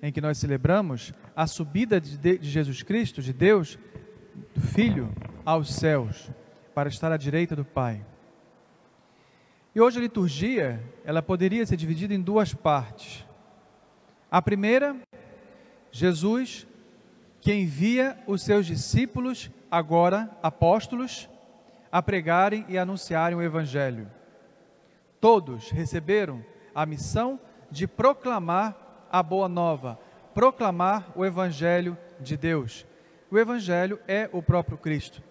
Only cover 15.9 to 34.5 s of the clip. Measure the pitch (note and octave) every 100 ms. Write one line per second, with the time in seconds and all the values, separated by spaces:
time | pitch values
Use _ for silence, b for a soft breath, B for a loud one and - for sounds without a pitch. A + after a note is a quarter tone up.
15.9 | - F3+ E3 F#3 A#3 B3+ - - - -
16.9 | - - _ _ _ - G#3 F3+ C#3 G3+
17.9 | B3 C4 C4+ - G3 - G#3 F3 E3+ -
18.9 | - B3+ B3+ B3+ B3 - - - E3+ D#3
19.9 | E3 F3 F#3+ A3 - D#3+ - E3 G#3 A3
20.9 | A#3+ B3+ - - - _ - b b b
21.9 | E3+ F3 G3 D#3+ E3+ G3 G#3+ G#3 F#3 F3+
22.9 | F#3+ - E3 E3 F3 E3+ D#3 D3+ C3+ C3+
23.9 | A#2 G#2 - - _ - _ _ _ b
24.9 | b b _ A3 A3+ D3+ A#2+ G#2 D#3+ E3
25.9 | E3+ D#3 G#3 F#3+ B2+ A2+ B B - D#3
26.9 | D3+ - - A#3+ C4+ B B B C#3+ F#3
27.9 | - B3+ C#4 B3+ A#3 E3+ F3 G#3+ G3 -
28.9 | - - F3+ E3+ F#3+ F#3+ F3 E3+ D3+ B2+
29.9 | A#2 B B B - B3 B3+ A3 F3 F3+
30.9 | G#3 F#3 F3 F#3+ F3+ F#3 D3 E3+ F3 F3
31.9 | F3 - - C3 D3 E3 D#3+ A#2+ - -
32.9 | b b b b G3+ A3 B3 F#3+ F3 F#3
33.9 | G#3 - G3 G#3+ F3+ E3